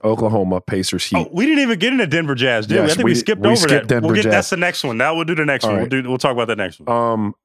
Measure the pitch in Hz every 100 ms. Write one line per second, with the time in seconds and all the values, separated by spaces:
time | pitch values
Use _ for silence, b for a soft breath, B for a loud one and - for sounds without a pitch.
0 | 110 110 110 110 92 92 - 95 95 90
1 | - - 120 170 277 294 262 214 226 262
2 | 185 160 156 131 131 117 107 110 - 170
3 | - 120 - 214 - 233 160 123 110 123
4 | 110 110 107 107 - 180 175 175 139 113
5 | 139 160 160 165 151 131 113 101 120 131
6 | 123 127 147 120 113 107 92 - 76 117
7 | 117 113 104 -